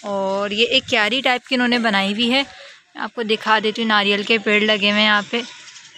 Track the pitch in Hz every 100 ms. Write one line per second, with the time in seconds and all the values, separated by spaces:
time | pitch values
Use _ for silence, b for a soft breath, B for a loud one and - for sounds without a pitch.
0 | 214 196 196 196 202 208 233 262 - 240
1 | 214 254 262 247 - 254 247 240 226 196
2 | 196 208 240 262 277 - - - _ -
3 | 214 - 220 214 220 220 214 208 226 208
4 | 202 202 202 226 214 208 214 214 202 208
5 | 214 208 202 240 254 - - - -